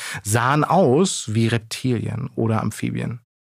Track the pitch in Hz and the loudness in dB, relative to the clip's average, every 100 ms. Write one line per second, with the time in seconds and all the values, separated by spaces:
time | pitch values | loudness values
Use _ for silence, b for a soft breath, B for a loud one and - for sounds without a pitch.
0 | B B 104 113 123 151 - 170 151 139 | B B -2 0 2 2 2 4 4 4
1 | 190 - - 110 113 113 110 - 131 113 | 2 -2 -2 0 2 0 -4 -6 -2 -2
2 | 107 110 127 - 113 110 113 - 123 120 | -2 -6 -6 -2 0 0 -2 -4 -4 -4
3 | - 120 _ _ | -6 -8 _ _